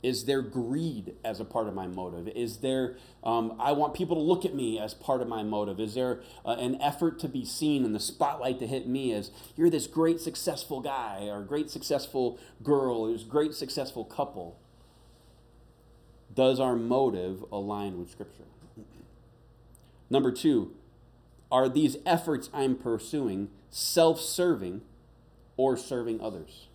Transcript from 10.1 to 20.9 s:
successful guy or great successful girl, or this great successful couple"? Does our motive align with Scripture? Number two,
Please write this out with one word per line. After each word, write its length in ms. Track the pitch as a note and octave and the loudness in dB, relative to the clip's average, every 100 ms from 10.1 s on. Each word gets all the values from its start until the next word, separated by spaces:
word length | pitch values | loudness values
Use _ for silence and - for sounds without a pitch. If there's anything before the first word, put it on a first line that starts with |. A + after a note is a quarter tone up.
| E3+ | 4
successful 600 | E3 B2 - - - C3+ | -2 -4 -4 -4 -4 -6
guy 460 | B2+ C3+ A#2 G2 G2+ | -4 -4 -4 -6 -6
or 160 | G2+ | -6
great 280 | G2 D3 D3+ | -4 -4 -4
successful 680 | - - C#3+ - C3+ B2 A#2+ - - | -6 -2 -2 0 0 0 -2 -16 -10
girl, 360 | A2 C#3+ C3+ A#2 | 4 4 4 2
or 140 | A2 | 0
this 120 | A2+ | -2
great 280 | A2 C#3+ D3+ | 0 2 2
successful 520 | D3+ C3 - C3 - | 0 -6 -4 -4 -6
couple"? 540 | A2 - C#3 - E2+ - - - - - - - - - - - - - - - - - - A2 | -10 -4 -4 -4 -12 -14 -20 -20 -20 -20 -20 -20 -20 -20 -20 -20 -20 -20 -20 -20 -20 -20 -8 4
Does 240 | C3 C3 | 4 6
our 160 | C3 A#2+ | 4 2
motive 680 | A#2 B2+ C3+ G2 F2+ F#2+ - | 2 4 4 2 -4 -6 -8
align 480 | G#2 G2 G#2 G2+ F2+ | -6 -4 -4 -4 -6
with 120 | F2 | -10
Scripture? 340 | - G2+ - - - - - G#2+ - - - - - - - - - - - - | -12 -16 -16 -20 -20 -20 -20 -20 -20 -20 -20 -20 -20 -20 -20 -20 -20 -20 -20 0
Number 200 | C3+ B2+ | 4 4
two, 440 | B2 E3 B2+ F#2 - - | 4 4 4 2 -10 -20